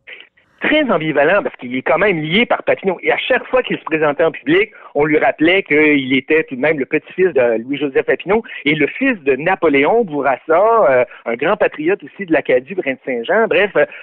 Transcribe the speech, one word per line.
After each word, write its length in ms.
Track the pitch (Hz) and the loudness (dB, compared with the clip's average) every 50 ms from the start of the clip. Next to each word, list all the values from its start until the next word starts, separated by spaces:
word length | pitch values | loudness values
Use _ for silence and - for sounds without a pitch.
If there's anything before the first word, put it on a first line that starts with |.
| _ - - - - _ _ _ _ _ _ - | _ -20 -20 -20 -20 _ _ _ _ _ _ -6
Très 220 | - - - - 311 240 | -4 -2 0 0 0 0
ambivalent, 500 | 196 165 156 156 151 143 143 151 180 208 | 0 -2 -2 -2 0 2 2 2 2 2
parce 140 | 156 127 - | 0 -2 -6
qu'il 200 | - - 123 123 | -10 -12 -8 -8
est 60 | 131 | -6
quand 160 | 127 - 170 156 | -2 -2 0 0
même 240 | 185 214 190 160 | 0 0 0 -2
lié 240 | 151 156 165 208 240 | -2 -2 0 0 0
par 160 | - - - | 0 -2 -2
Papineau. 380 | - - 190 - - 196 180 - | -2 -2 -4 -2 -2 -4 -4 -2
Et 100 | - 214 | -2 -2
à 60 | 240 - | -2 -2
chaque 260 | - - 254 240 247 - | 0 -2 -2 -2 -2 -2
fois 160 | - 254 247 | -2 -2 -2
qu'il 160 | - 196 - | -2 -6 -8
se 40 | - | -6
présentait 400 | - 156 156 156 151 143 - 165 | -4 -4 0 0 0 0 2 0
en 80 | 160 | 0
public, 400 | 151 - - - 156 185 214 220 - - - - - | -2 -2 -2 0 0 2 0 -2 -4 -14 -16 -6 -2
on 120 | - 151 | 0 0
lui 120 | 156 151 151 | 2 2 2
rappelait 460 | - 143 - - 151 165 180 196 185 | 2 0 0 2 2 2 2 2 0
qu'il 500 | - 147 147 156 151 147 143 135 127 131 | 0 2 2 4 4 4 2 2 0 0
était 280 | 131 127 - 156 160 156 | 0 0 2 0 0 0
tout 120 | - 139 | 0 -4
de 60 | 123 | -2
même 160 | 131 151 165 147 | -2 0 0 -2
le 80 | 127 | -2
petit-fils 480 | - - 156 - - - - 185 185 165 | -2 -4 -4 -4 -6 -2 0 0 2 2
de 300 | 131 123 120 113 110 113 | 2 2 2 2 0 -2
Louis-Joseph 420 | 127 143 139 143 143 131 151 143 | -4 -6 -4 -4 -2 -2 -2 0
Papineau 380 | - 147 - - 160 196 226 226 - - - - | 0 -2 -2 -2 -2 -2 -2 -2 -4 -10 -8 -4
et 120 | 143 151 | -2 0
le 100 | 156 - | 0 0
fils 340 | - - - 262 269 254 190 143 | -2 -2 -2 -2 -2 -2 -2 0
de 120 | 139 135 | -2 0
Napoléon 720 | 127 151 175 185 190 - 165 143 139 135 156 202 233 240 | 0 0 -2 -2 0 2 2 2 2 2 2 2 2 0
Bourassa, 800 | 180 147 143 139 143 131 123 - - 160 170 202 220 233 226 202 151 | -2 -2 -4 -2 -2 -2 -2 0 0 2 2 4 4 4 4 4 4
euh, 160 | 135 123 123 - - - - | 4 2 2 0 -4 -10 -8
un 80 | 120 117 | -6 -6
grand 240 | - 139 165 208 214 | -2 -2 -2 0 0
patriote 460 | 202 160 - - 151 160 196 196 - | 0 -2 -2 -4 -4 -2 -2 -4 -4
aussi 240 | 139 - - 202 170 | -10 -14 -12 -6 -2
de 40 | |
l'Acadie, 440 | 160 143 135 - 135 127 127 135 - | -2 -2 0 2 0 0 0 -2 -8
Brin-de-Saint-Jean. 720 | 180 160 139 131 - _ - 131 120 117 117 170 214 226 202 | -8 -6 -6 -6 -8 _ -6 -6 -6 -4 -2 0 0 0 2
Bref, 240 | 147 165 202 208 - | 2 0 0 0 0
euh, 120 | 156 147 - - - | 0 -2 -2 -4 -10